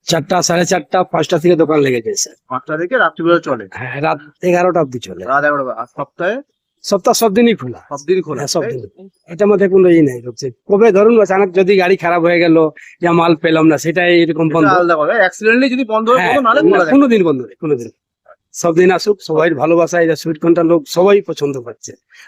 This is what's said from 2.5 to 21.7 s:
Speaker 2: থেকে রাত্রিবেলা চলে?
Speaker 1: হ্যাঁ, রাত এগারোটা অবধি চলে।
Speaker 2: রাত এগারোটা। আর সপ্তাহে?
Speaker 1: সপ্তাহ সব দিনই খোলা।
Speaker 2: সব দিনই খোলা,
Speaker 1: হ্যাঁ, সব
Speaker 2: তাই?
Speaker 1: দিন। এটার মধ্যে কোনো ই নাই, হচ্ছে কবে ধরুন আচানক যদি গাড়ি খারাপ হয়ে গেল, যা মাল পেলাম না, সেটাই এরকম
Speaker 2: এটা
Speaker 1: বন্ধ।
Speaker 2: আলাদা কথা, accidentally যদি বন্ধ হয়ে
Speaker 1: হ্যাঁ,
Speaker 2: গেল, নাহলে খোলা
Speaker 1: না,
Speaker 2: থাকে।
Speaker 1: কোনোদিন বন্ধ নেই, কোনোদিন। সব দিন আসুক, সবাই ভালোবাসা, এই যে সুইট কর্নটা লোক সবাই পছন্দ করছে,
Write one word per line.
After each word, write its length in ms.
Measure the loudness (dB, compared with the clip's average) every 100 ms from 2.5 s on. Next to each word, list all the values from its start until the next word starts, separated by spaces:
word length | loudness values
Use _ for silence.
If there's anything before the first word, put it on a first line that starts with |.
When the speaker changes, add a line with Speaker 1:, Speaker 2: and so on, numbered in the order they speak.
| -12 -8 -8
Speaker 2:
থেকে 200 | -4 -2
রাত্রিবেলা 420 | -2 -2 0 0
চলে? 280 | -2 -8 -8
Speaker 1:
হ্যাঁ, 300 | -14 -12 -6
রাত 180 | -4 -4 -10 _
এগারোটা 380 | -2 0 0 0
অবধি 200 | -4 -6
চলে। 260 | -14 -14 -4
Speaker 2:
রাত 180 | -2
এগারোটা। 300 | 0 -2 -4
আর 120 | -8 -12
সপ্তাহে? 520 | -12 -14 _ -6 -6 -10 _ _ _
Speaker 1:
সপ্তাহ 300 | -6 -2 0
সব 180 | 0 0
দিনই 220 | 2 2 0
খোলা। 240 | -6 -14 _
Speaker 2:
সব 120 | -14 -4
দিনই 140 | -4
খোলা, 180 | -2 -8
Speaker 1:
হ্যাঁ, 80 | -6
সব 140 | -4
Speaker 2:
তাই? 100 | -6
Speaker 1:
দিন। 380 | -10 -14 _ -20 _ _
এটার 200 | -2 0
মধ্যে 200 | 2 2
কোনো 180 | 4 4
ই 120 | 4
নাই, 180 | 2 0
হচ্ছে 260 | -12 -12 -12 -12 -2
কবে 260 | 2 4
ধরুন 300 | 4 4 4
আচানক 280 | 2 0 0
যদি 260 | 0 2 2
গাড়ি 180 | 2 0
খারাপ 240 | 0 0
হয়ে 180 | 0 2
গেল, 160 | 4 4 2 -2 -20 _
যা 100 | 0
মাল 240 | 2 2 0
পেলাম 300 | 0 2 2
না, 100 | 2
সেটাই 340 | -2 -2 2 2
এরকম 240 | 2 0 -2
Speaker 2:
এটা 100 | 2
Speaker 1:
বন্ধ। 120 | 2
Speaker 2:
আলাদা 280 | 2 2 0
কথা, 180 | 0
accidentally 560 | 0 0 0 0 2 0
যদি 140 | -2
বন্ধ 220 | -2 -2 0
হয়ে 100 | 0
Speaker 1:
হ্যাঁ, 140 | 2
Speaker 2:
গেল, 100 | 0
নাহলে 180 | 2 2
খোলা 120 | 2
Speaker 1:
না, 60 | 2
Speaker 2:
থাকে। 120 | 2
Speaker 1:
কোনোদিন 300 | 2 4 2
বন্ধ 160 | 0 -4
নেই, 140 | -6 -10
কোনোদিন। 340 | -4 -4 -6 _ _ _ _ _ _
সব 200 | -6 -2 2
দিন 140 | 2
আসুক, 260 | 2 -2 -4
সবাই 280 | -2 -2 0
ভালোবাসা, 480 | 0 0 2 2 0
এই 60 | 0
যে 80 | -2
সুইট 220 | -4 -4
কর্নটা 240 | 0 2
লোক 180 | 2 0 0
সবাই 340 | 0 2 2
পছন্দ 340 | 0 -6 -6 -6
করছে, 300 | -12